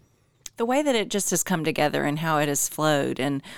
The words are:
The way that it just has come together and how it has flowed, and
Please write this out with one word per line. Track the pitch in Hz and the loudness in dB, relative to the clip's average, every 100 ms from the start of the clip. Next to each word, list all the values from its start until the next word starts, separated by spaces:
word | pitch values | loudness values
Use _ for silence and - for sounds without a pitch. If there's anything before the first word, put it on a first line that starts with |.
| _ _ _ _ - - | _ _ _ _ -14 -6
The | 233 | 0
way | 269 | 2
that | 302 | 2
it | 233 175 | 2 0
just | 202 - | -2 0
has | 175 | 0
come | - 175 | 0 0
together | 156 151 147 143 | 0 2 2 2
and | 143 151 | 0 0
how | 165 151 | 0 2
it | 147 | 2
has | 139 - | 0 -2
flowed, | - 156 147 131 127 | 0 2 2 0 -2
and | 139 139 - | -2 -4 -6